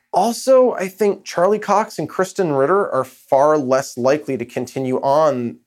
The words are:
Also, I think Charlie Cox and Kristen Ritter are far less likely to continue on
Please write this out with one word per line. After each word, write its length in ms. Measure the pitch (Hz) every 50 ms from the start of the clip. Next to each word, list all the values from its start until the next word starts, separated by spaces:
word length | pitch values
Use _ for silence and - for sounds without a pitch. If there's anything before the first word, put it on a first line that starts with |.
| _ _ -
Also, 580 | - 185 233 233 233 - - 269 254 254 247 -
I 140 | - 185 190
think 380 | 190 - 220 202 196 196 -
Charlie 340 | - - - 170 196 214 208
Cox 400 | 208 - 202 196 220 - - -
and 80 | 160 131
Kristen 440 | - - 185 185 - - 190 165 147
Ritter 360 | 135 135 143 185 202 202 -
are 140 | - 131 127
far 540 | - - _ _ _ - 135 139 151 156 156
less 400 | 139 123 131 131 135 - - 127
likely 400 | 120 131 143 151 147 143 135 117
to 80 | 120
continue 520 | 117 - 135 123 120 - 135 135 127 127 -
on 580 | - 135 139 151 160 151 139 123 120 117 - - _